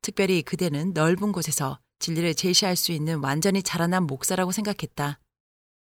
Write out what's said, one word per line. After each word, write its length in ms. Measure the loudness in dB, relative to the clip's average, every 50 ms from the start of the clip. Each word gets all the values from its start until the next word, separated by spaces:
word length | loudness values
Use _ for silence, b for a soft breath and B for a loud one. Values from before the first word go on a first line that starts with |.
| -12
특별히 400 | -8 -2 0 2 2 2 2 0
그대는 500 | 0 -2 -2 -2 0 0 0 -2 -2 0
넓은 400 | 2 4 4 4 2 0 -2 -2
곳에서 460 | -2 -2 -2 -2 -2 -2 -2 -4 -8 _ _ _ -8
진리를 360 | -6 -4 -2 0 0 0 0
제시할 420 | 0 0 2 4 4 4 2 2
수 160 | 0 0 -2 -2
있는 320 | -2 -2 -2 -2 -2 0
완전히 380 | 0 0 2 2 2 2 2 0
자라난 440 | -2 -2 0 0 2 2 2 2
목사라고 460 | 0 -2 -4 -2 -2 0 0 0 0 0
생각했다. 680 | -2 -2 -4 -4 -4 -6 -8 -6 -4 -4 -4 -4 -6 _ _ _ _ _ _ _ _ _ _ _ _ _ _